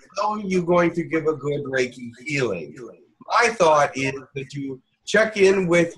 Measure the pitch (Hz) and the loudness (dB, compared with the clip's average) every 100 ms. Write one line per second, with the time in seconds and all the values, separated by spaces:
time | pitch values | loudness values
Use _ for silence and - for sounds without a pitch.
0 | - - 208 214 202 185 170 175 170 170 | -12 -4 -4 -4 -2 -2 2 2 2 0
1 | 151 160 151 147 139 143 131 131 123 123 | -4 -2 -2 -4 -4 -6 -4 -2 -2 -4
2 | 120 117 - 143 120 90 78 98 117 - | -16 -14 -6 -2 -2 -4 -8 -14 -18 -20
3 | _ _ - 214 233 226 165 151 143 131 | _ _ -4 0 2 4 4 6 2 0
4 | 135 135 131 139 131 143 135 131 _ _ | -4 -6 -12 -12 -10 -10 -10 -12 _ _
5 | - 208 220 208 190 196 180 175 165 | -2 0 0 4 4 4 2 2 2